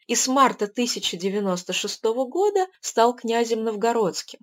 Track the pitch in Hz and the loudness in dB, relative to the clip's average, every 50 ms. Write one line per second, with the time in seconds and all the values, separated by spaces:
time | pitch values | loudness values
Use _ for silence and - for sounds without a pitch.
0 | _ - 233 - - 254 262 285 269 240 - - 208 202 - - 240 233 - 202 | _ -2 -2 0 0 2 4 4 4 4 4 0 -6 -4 -2 -2 -2 -2 -2 -4
1 | - - - 175 175 196 190 208 202 196 180 175 - - 180 - - 196 - - | -4 -6 -4 -4 -4 -2 -2 -2 -2 -2 -2 -2 -4 -6 -6 -4 -4 -6 -6 -2
2 | - 220 226 247 262 247 - 339 403 415 403 392 370 370 _ _ - - - 240 | -2 -2 0 0 -2 -2 0 0 2 2 2 2 0 -2 _ _ -12 -4 2 4
3 | 226 240 247 240 - 226 226 233 240 226 226 220 220 226 214 202 208 233 233 233 | 4 4 2 0 -4 -2 0 0 0 0 -2 -2 -2 -4 -2 0 0 0 2 2
4 | 214 170 147 - - - - - | 0 0 -2 -6 -10 -12 -16 -20